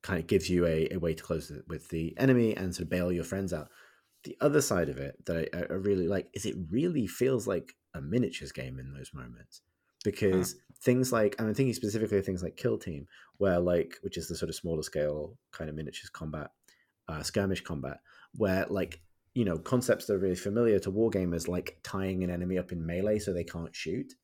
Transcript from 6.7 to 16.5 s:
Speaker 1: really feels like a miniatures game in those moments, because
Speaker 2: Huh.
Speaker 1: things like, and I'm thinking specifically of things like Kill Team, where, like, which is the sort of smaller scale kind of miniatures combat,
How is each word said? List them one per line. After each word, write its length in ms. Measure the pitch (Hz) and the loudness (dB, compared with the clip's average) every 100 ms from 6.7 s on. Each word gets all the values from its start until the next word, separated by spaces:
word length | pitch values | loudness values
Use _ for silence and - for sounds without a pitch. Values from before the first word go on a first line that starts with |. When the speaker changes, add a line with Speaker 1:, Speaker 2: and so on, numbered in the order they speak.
Speaker 1:
really 360 | 104 170 156 101 | 0 0 0 -2
feels 400 | - 131 127 107 | 0 2 2 0
like 280 | 92 - - _ | -2 -4 -20 _
a 80 | - | -10
miniatures 520 | 71 113 117 - - | -2 0 0 -4 -12
game 260 | - 127 131 | -10 -10 -10
in 140 | 127 | -12
those 200 | 139 127 | -12 -14
moments, 480 | 135 60 85 - - _ _ _ _ | -14 -14 -16 -20 -20 _ _ _ _
because 500 | 107 - 104 92 90 | -2 4 4 4 2
Speaker 2:
Huh. 60 | - _ - | -4 _ 0
Speaker 1:
things 320 | - 123 127 | 4 4 4
like, 240 | 120 104 - | 4 4 2
and 100 | 113 | -2
I'm 60 | |
thinking 200 | 107 135 | 2 2
specifically 440 | 107 107 107 107 104 | 2 -2 0 2 2
of 60 | |
things 180 | 95 92 | 2 -4
like 140 | 90 - | -4 -2
Kill 220 | 120 110 | -2 -2
Team, 280 | - 73 76 - - _ | -4 -10 -12 -20 -20 _
where, 220 | 98 87 | 4 4
like, 400 | 87 87 80 - | 4 4 2 -4
which 140 | - - | -8 -8
is 120 | - | -8
the 80 | 82 | -4
sort 120 | 82 | -4
of 60 | |
smaller 280 | - 87 80 | -4 -4 -4
scale 560 | 73 78 73 76 73 - _ | -2 -2 -2 -2 -6 -12 _
kind 160 | - 78 | -10 -8
of 80 | 76 | -6
miniatures 320 | 78 - - | -8 -10 -14
combat, 420 | - 78 76 71 | -12 -8 -8 -10